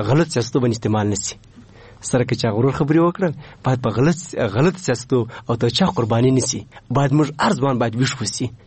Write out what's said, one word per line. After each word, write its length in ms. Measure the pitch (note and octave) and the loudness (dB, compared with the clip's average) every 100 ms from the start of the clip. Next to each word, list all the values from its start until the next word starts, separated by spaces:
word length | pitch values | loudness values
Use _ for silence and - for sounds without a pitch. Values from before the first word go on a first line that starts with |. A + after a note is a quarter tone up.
غلط 260 | G#2 D3 D#3+ | 2 2 2
سیاستو 320 | B2 A2+ C#3 | -2 -2 0
باندې 100 | A#2+ | 0
استعمال 360 | A2 A2 G#2+ G#2 | 0 0 0 0
نه 80 | |
سي. 220 | G2 - - - - - - - - | -2 -6 -12 -18 -20 -20 -20 -20 -16
سره 240 | - B2+ | -2 -2
که 100 | B2 | 0
چا 140 | A#2 A#2 | -2 0
غرور 240 | G#2 C3+ | 0 0
خبرې 260 | C3+ D3 D#3+ | 0 2 4
وکړل، 340 | E3+ F3 F3+ - - - | 2 0 -4 -4 -14 -6
باید 160 | B2+ B2+ | -2 0
په 100 | A#2 | 0
غلط، 260 | G#2 D3+ F3 - - | 2 2 0 -4 -4
غلط 380 | A2+ G#2 F3 - | -2 2 0 0
سیاستو 500 | - B2 - B2+ A2+ - - | -4 -4 0 0 0 -6 -6
او 60 | A2+ | -2
د 120 | A#2+ | 0
چا 180 | - F#3 | 2 0
قرباني 440 | - A2+ A#2 C3 | 0 0 2 4
نه 100 | C3 | 2
سي. 260 | - G2+ - - - | 0 -6 -10 -14 -4
باید 220 | C3+ C#3+ | 0 2
موږ 140 | D3+ D3 - | 2 2 0
هر 120 | A3+ | 0
ځوان 260 | C#3 C#3 A#2+ | 0 0 0
باید 180 | A#2 A2+ | 0 0
ویښ 260 | C3 - | -2 -2
وسي. 280 | G#2+ - B2 - | -6 -6 -8 -8